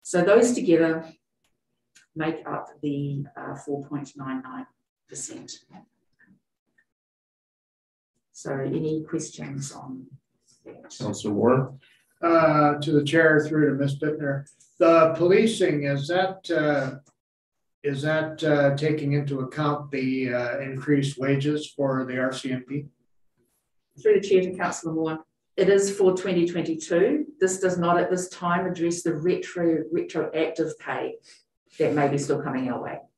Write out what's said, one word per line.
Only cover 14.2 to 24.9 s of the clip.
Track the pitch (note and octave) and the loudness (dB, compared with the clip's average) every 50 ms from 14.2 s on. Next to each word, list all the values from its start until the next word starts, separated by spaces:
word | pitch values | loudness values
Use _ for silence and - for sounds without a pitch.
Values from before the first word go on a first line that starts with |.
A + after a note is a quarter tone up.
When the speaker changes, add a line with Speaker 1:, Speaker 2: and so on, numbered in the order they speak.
| D3 C#3 C#3 C#3 C#3 - _ _ _ _ _ | -4 -4 -4 -4 -6 -12 _ _ _ _ _
Speaker 3:
The | _ E3+ E3 E3 E3 D#3+ D#3+ - | _ 6 6 8 8 6 6 4
policing, | - F3 F3 G3 A3 A#3 A3 - - F#3 D#3+ D3 D3 C#3+ | 2 4 6 6 6 6 4 2 2 0 2 2 0 0
is | C#3+ C#3+ C#3 C#3 | -2 -2 -2 -2
that, | D3+ F3 F#3 F#3+ F#3 F#3+ - - - | -2 0 0 0 0 -4 -10 -6 -2
uh, | E3+ D#3 D3+ D3 D3 C#3 C3 C3 C3 - _ _ _ _ _ _ _ _ _ _ _ _ _ _ _ _ - | -2 0 2 2 2 0 -2 -4 -8 -12 _ _ _ _ _ _ _ _ _ _ _ _ _ _ _ _ -6
is | C#3+ C#3 C#3 D3 | -4 -4 -2 -2
that, | D#3 D#3 D#3 D#3 D#3 - - | -2 0 0 -2 -4 -6 -2
uh, | D#3+ D3+ D3 C#3+ C#3+ C#3 C#3 | 0 2 2 4 4 2 2
taking | - D3+ D#3 D3+ D3+ C#3+ C#3 | 2 0 0 0 0 0 0
into | C#3+ D3 C#3+ C#3 C#3+ B2+ | 0 0 -2 -2 -4 -6
account | B2+ B2+ - D#3 D3+ D3 D3 D3 - - | -6 -6 -4 -2 -2 -2 -2 -2 -6 -8
the, | C#3 C3 C3 C3 C3 C3 C3 A#2+ B2 | -6 -4 -2 -2 -2 -2 -2 -2 -2
uh, | B2 A#2+ A#2+ - C#3 | -2 -4 -4 -6 -6
increased | C3+ C3+ C3+ C3+ - D3+ D3 C#3 C#3 - - | -8 -8 -10 -8 0 2 2 2 2 -2 -4
wages | - C3+ C#3 C#3 C3+ C#3 D3+ D3+ D3 - - _ | -4 0 0 0 0 0 -2 -2 -2 -6 -10 _
for | C#3+ C#3 C3+ C3 C3 B2+ | -4 -2 -2 -2 -2 -4
the | B2 B2+ | -4 -4
R | C3 C3 C3 | -2 -2 -2
C | C3 - - C3 B2+ | -4 -6 -6 -6 -6
M | B2+ - | -6 -8
P? | - C#3 D3 C#3 - _ _ _ _ _ _ _ _ _ _ _ _ _ _ _ _ _ _ _ _ _ - | -8 -8 -8 -8 -10 _ _ _ _ _ _ _ _ _ _ _ _ _ _ _ _ _ _ _ _ _ 0
Speaker 1:
Through | - - - - | 4 4 4 4
the | - | 4
chair | - F#3+ F#3 F3+ | 4 4 4 4
to | F3+ - | 2 -4
Councillor | F3+ F3+ F3 - - - D#3+ | -4 -4 -4 -4 -4 -6 -4